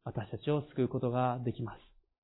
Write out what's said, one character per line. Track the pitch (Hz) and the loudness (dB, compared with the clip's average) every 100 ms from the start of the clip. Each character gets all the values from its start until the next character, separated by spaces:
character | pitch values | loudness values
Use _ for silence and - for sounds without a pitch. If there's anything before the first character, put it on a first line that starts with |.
私 | - 117 104 | -6 -6 -4
た | 113 | -4
ち | - | 0
を | 147 143 | 0 0
救 | - | 0
う | 127 | 0
こ | 131 | 2
と | 123 | 2
が | 123 127 123 | 2 2 2
で | 123 | -2
き | - | -2
ま | 117 | -4
す。 | - - - _ _ | -8 -18 -20 _ _